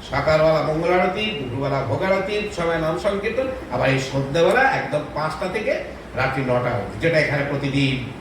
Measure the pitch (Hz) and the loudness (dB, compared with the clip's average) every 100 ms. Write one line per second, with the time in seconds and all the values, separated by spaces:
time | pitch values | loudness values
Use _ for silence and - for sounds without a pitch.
0 | - 135 135 156 156 160 147 156 170 180 | -4 -2 2 4 6 4 2 0 2 2
1 | 185 185 - - 131 135 139 135 123 139 | 2 0 -4 -4 -6 -4 -2 -2 -2 -2
2 | 190 190 190 208 208 - 165 165 156 170 | 2 2 0 -2 -4 -2 -2 0 0 0
3 | 214 196 - - 262 - - 123 135 135 | 0 0 -2 -2 -2 -4 -6 0 2 2
4 | 135 135 135 160 175 247 262 - - 147 | 0 -2 0 4 4 6 4 2 -2 -4
5 | 139 147 156 - - - 233 - - - | -4 -4 -4 -4 -4 -2 -2 -2 -4 -12
6 | - - 131 143 127 123 123 107 - - | -10 -2 -2 0 0 0 2 -2 -4 -2
7 | 131 - - 143 139 139 139 139 135 123 | 2 2 2 0 -2 -2 0 2 2 0
8 | 113 104 | -4 -10